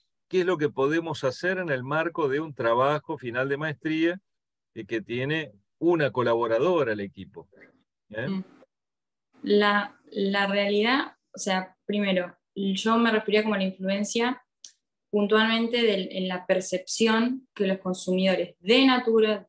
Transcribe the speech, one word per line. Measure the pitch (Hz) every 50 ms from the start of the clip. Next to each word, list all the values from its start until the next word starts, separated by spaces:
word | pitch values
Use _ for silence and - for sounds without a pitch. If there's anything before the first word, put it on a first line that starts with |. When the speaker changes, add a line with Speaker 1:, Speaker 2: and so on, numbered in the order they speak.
| _ _ _ _ _ -
Speaker 1:
qué | 185 185
es | 175
lo | 180 180 156
que | 151 135
podemos | 98 131 135 139 156 165 165 165 147 - -
hacer | 131 123 - 170 180 190 185
en | 180 165
el | 139 127 123
marco | 131 147 156 160 170 156 170 156 135
de | 131 147
un | 160 160 135
trabajo | - 117 117 117 123 131 143 151 147 - - 165 -
final | 127 120 113 123 131 139
de | 139 139
maestría, | 156 156 147 - - 160 156 160 165 170 175 190 _ _ _ _ _ _ _ _ _ _ -
eh, | 113 104
que | - 117 110
tiene | 98 110 117 123 127 143 156 160 151 - - _ _ _ _ -
una | 151 170 175 165 147 131
colaboradora | - 127 120 120 117 117 120 113 113 113 143 180 180 160 139 113 107
al | 104
equipo, | 101 95 - 98 92 - - 85 80 _ _ - - - _ _ _ _ _ _ _ -
¿eh? | 104 110 123 143
Speaker 2:
Mm. | 190 190 185 - - - - _ _ _ _ _ _ _ _ _ _ _ _ _ _ _ -
La, | 196 208 208 208 208 208 208 202 - - _ _ -
la | - 208 196 196 196 202 202 196
realidad, | 196 202 202 202 208 208 214 233 262 285 330 - - _ _ _ -
o | -
sea, | - 202 185 185 185 - - _ _
primero, | - 208 208 202 196 190 180 180 180 - _ _ _ -
yo | 196 196 196 190 190 - 220 226 233
me | 233 226
refería | 220 214 - - 202 214 214
como | 220 208
a | 190
la | 190
influencia | 185 190 - 190 190 196 202 208 - - 233 233 247 262 - _ _ _ _ - - _ _ _ _ _ _ _ _
puntualmente | - 208 202 196 214 220 220 220 226 226 233 233 240 240
del, | 233 220 202 190 185 -
en | - 190 185 185
la | 180 180 -
percepción | - 185 185 185 - 185 180 - - - - 226 226 220 226 226 247 262 262 - _ -
que | - 202
los | 190 190 190
consumidores | - 185 185 - - 185 185 185 190 190 180 170 175 - - _
de | - 185 233 262 269
Natura, | 262 254 247 - 226 226 220 220 214 214 202 -